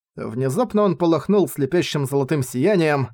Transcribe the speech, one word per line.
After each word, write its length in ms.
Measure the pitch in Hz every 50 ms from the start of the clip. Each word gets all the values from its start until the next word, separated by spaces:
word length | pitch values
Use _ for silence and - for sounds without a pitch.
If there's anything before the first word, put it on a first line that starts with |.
| _ _ _
Внезапно 680 | - 110 110 110 120 131 135 127 185 247 196 - 208 208
он 140 | 202 165 -
полыхнул 500 | 175 165 165 156 - - 196 208 175 139
слепящим 580 | - - 143 127 - 180 151 - - 156 139
золотым 380 | 123 139 139 139 127 160 147 131
сиянием. 680 | - - 123 135 190 214 180 165 156 147 143 131 107